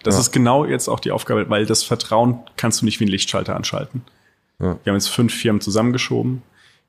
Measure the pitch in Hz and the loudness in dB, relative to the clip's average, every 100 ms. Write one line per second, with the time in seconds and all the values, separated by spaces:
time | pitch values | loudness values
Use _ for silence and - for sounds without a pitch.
0 | 110 98 123 131 120 139 151 131 - 117 | 0 2 2 4 4 4 2 -2 -2 -4
1 | - 107 - 110 95 107 107 110 - 117 | -2 -4 -2 -2 0 0 2 0 0 -4
2 | - 110 123 120 - - 117 - 110 - | 0 2 2 0 -6 -4 -2 0 0 0
3 | 107 95 - 98 92 95 - 95 - 127 | 0 0 -2 -2 -2 -4 -4 -6 -6 -10
4 | - _ _ _ _ - 92 85 - 98 | -12 _ _ _ _ -6 -4 -2 0 0
5 | - - 117 - 117 104 - 107 120 123 | 0 2 0 2 0 0 0 0 2 0
6 | - 123 123 127 - _ _ _ | -2 -2 -2 -4 -10 _ _ _